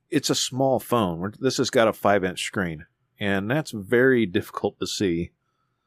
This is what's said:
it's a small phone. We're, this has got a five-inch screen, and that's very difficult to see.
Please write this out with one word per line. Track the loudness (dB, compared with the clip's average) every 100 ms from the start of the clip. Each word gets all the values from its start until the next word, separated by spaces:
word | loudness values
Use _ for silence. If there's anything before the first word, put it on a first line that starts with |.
| -4
it's | -4 0
a | -2
small | -2 -2 0 0
phone. | 0 0 0 -2
We're, | -8
this | -4 -4 -2
has | 0
got | 2 2
a |
five-inch | 2 2 2 2 -6
screen, | -8 -4 -4 -6 -14 _ _ -8
and | -2 -2 0
that's | -4 -4
very | -8 0 4 6 6 2
difficult | 0 -4 -4 -4 -4
to | -8
see. | -2 0 0 -4 _ _ _ _ _